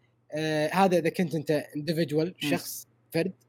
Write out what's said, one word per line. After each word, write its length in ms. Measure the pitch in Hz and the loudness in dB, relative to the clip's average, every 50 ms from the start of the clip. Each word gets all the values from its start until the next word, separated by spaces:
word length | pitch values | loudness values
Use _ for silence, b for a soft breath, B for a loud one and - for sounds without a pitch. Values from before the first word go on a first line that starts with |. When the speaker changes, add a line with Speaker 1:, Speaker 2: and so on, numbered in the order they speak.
| _ _ _ _ _ _ | _ _ _ _ _ _
Speaker 1:
آه، 360 | 147 151 156 156 156 151 151 156 | -6 -4 -2 -2 0 0 0 0
هذا 300 | - 185 196 190 180 170 | 2 4 4 4 4 4
إذا 100 | 156 165 | 2 2
كنت 260 | - - 180 147 165 | 0 0 0 0 0
أنت 300 | 156 135 - 151 139 - - - | -2 0 0 0 0 0 -4 -8
individual، 680 | 151 147 165 160 160 165 131 147 156 160 185 - - - | -6 -4 -2 -2 0 0 0 0 0 0 -2 -4 -6 -2
Speaker 2:
مم. 60 | 294 | -2
Speaker 1:
شخص 380 | 175 - - - - - - - _ _ _ _ | -2 -2 -2 -8 -12 -14 -16 -18 _ _ _ _
فرد. 200 | - 165 170 190 - _ _ | -2 -2 -2 -2 -4 _ _